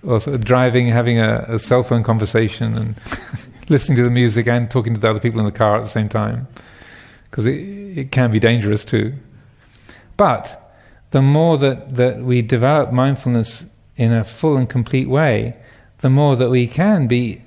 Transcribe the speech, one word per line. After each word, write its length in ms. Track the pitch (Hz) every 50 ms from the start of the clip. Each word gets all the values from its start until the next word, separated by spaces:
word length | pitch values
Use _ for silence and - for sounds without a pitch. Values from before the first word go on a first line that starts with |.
| -
Or 140 | - 120 110
sort 140 | - 147 139
of 100 | 123 110
driving, 440 | 107 127 127 127 127 117 127 123 120
having 300 | 113 120 117 120 120 117
a, 280 | 113 110 113 113 - -
a 100 | 117 107
cell 240 | - - 123 127
phone 200 | 123 - 120 117
conversation 720 | 110 120 113 110 107 101 - 110 113 104 - - 117 113 113
and 180 | 113 110 113 107 - - - - - - -
<laughs> 360 | - - - - - - - -
listening 260 | 160 135 - - 135
to 80 | 120 123
the 60 | 123
music 360 | 120 123 123 117 104 120 113
and 240 | 117 120 120 120 110
talking 220 | - 131 110 117
to 80 | 117 107
the 80 | 107 113
other 100 | 110 107
people 220 | - 120 113 113
in 60 | 107
the 60 | 104
car 240 | 104 - 113 107 104
at 60 | 110
the 60 | 110 107
same 220 | - 113 107 104
time, 360 | - 110 104 110 117 120 127 - - - - - - - - - - - - - - - _ _
'cause 160 | - - 107
it, 80 | 117 139
it 580 | 151 - 196 202 202 202 202 185 156 135 135
can 180 | - 131 127 120
be 80 | 107 110
dangerous 460 | 104 113 117 120 101 101 107 104 -
too. 300 | - - 110 104 110 139 139 - - - - - - _ _ _ _ _ - - - - - - _ - -
But 420 | 202 170 120 101 - - - - - - _ - _ - - - _ _
the 100 | - 135
more 340 | 135 139 143 151 165 170 160
that, 380 | 143 139 139 127 113 - - 131
that 280 | 123 123 127 127 -
we 200 | 120 127 123 123
develop 500 | 117 110 135 117 117 135 151 156 135 -
mindfulness 720 | 120 127 131 139 139 131 - 131 120 117 110 - - - - - _ _ _ _ _
in 160 | - 120 113
a 120 | 117 113 107
full 340 | - - - - 156 147 135
and 100 | 127 113
complete 400 | - 127 113 - - 110 104 -
way, 480 | 127 143 160 147 113 104 110 117 117 - - - - - - _ _ _
the 100 | - 135
more 260 | 131 139 147 143 135
that 140 | 120 127 120
we 160 | 127 127 120
can 400 | 117 - 143 175 208 214 180 139
be 340 | 113 120 123 123 113 95 - -